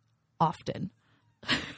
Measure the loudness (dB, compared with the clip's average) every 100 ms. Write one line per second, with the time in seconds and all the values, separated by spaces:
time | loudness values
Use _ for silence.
0 | _ _ _ 2 2 2 -4 -4 -6 _
1 | _ _ _ _ -2 -2 -2